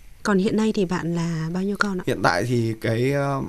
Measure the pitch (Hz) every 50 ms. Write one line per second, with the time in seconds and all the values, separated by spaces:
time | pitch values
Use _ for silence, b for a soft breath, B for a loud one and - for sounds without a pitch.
0 | - - - - - 220 202 185 185 220 - 208 220 220 208 214 185 170 185 170
1 | - 170 170 170 165 170 170 156 160 160 175 185 190 202 202 - - 202 190 185
2 | - 135 123 92 101 135 85 90 101 120 127 120 113 113 113 113 - 113 113 113
3 | 123 135 143 143 139 139 139 135 -